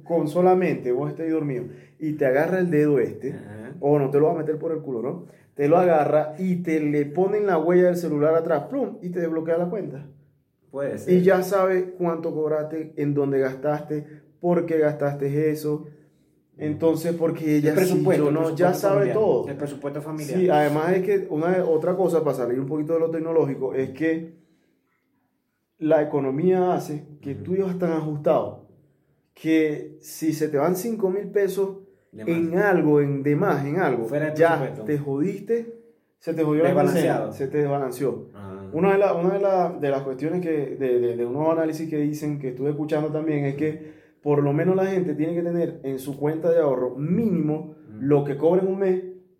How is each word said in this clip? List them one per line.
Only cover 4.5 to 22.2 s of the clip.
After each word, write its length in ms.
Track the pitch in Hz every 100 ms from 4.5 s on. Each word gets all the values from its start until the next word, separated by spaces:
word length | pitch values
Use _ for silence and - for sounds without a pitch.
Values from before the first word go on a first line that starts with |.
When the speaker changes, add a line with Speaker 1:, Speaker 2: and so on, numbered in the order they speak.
| 151
Speaker 1:
por 120 | 165
el 80 | 156
culo, 240 | 131 117
¿no? 240 | 127 175 - - _
Te 120 | - 143
lo 100 | 170
agarra 580 | 180 156 143 151 147 -
y 180 | 190 175
te 160 | 175 156
le 260 | 151 147
ponen 420 | 143 175 190 208 202
la 120 | 165
huella 280 | 160 180 180
del 100 | 175
celular 360 | 170 147 151 165
atrás, 300 | 165 151 -
plum, 280 | 277 208 -
y 60 | 180
te 100 | 175
desbloquea 400 | 165 160 165 170
la 100 | 175
cuenta. 380 | 214 151 139 147 - _ _ _ _ _
Speaker 2:
Puede 280 | 135 139 -
ser. 160 | -
Speaker 1:
Y 80 | 180
ya 200 | 180 185
sabe 520 | 185 196 185 185 180 -
cuánto 340 | 170 165 165
cobraste, 600 | 147 151 151 151 160 156 151
en 160 | 147
dónde 280 | 143 139 135
gastaste, 680 | 131 131 151 147 147 151 147 - - _
por 280 | 175 175 160
qué 120 | 160
gastaste 720 | 151 143 143 143 139 147 156
eso. 360 | 151 147 151 - - _ _ _ _ _ -
Entonces, 540 | 151 - 165 156 170 170
porque 400 | 165 151 156 151
ella 140 | 151
Speaker 2:
El 40 | 151
presupuesto, 360 | 185 160 151
Speaker 1:
sí, 60 | 151 147
yo 20 |
Speaker 2:
el 60 |
Speaker 1:
no, 60 | 151
Speaker 2:
presupuesto 220 | 165 156 180
Speaker 1:
ya 20 |
sabe 200 | 185 202 196
Speaker 2:
familiar. 180 | 196 214
Speaker 1:
todo. 320 | 202 123 131
Speaker 2:
El 80 | 143
presupuesto 440 | 143 131 143 147
familiar. 360 | 151 156 147 175
Speaker 1:
Sí, 100 | 180
además 440 | 151 147 151 165
es 100 | 185
que 220 | 185 190 180
una, 340 | 151 170 185
otra 320 | 165 156 165 180
cosa, 260 | 175 160